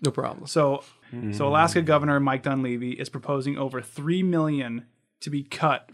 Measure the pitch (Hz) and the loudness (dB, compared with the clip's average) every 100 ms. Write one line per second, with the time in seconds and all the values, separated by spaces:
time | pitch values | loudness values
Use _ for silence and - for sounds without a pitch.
0 | 147 - 127 - 151 165 143 139 - - | -2 0 -4 -6 -2 2 2 0 -6 -20
1 | - 120 113 104 139 151 165 170 160 151 | -16 -8 -6 0 2 4 4 4 4 4
2 | 147 143 139 131 139 135 131 120 123 123 | 4 2 2 0 -2 -2 -2 -4 -4 -6
3 | 135 135 - 139 131 135 135 127 113 - | -8 -8 -4 -2 -2 -2 -4 -4 -8 -6
4 | 147 180 185 170 156 143 123 117 - _ | 0 2 2 2 2 0 -4 -6 -10 _
5 | _ _ - 143 139 - 156 135 - | _ _ -6 -6 -6 -2 0 0 -4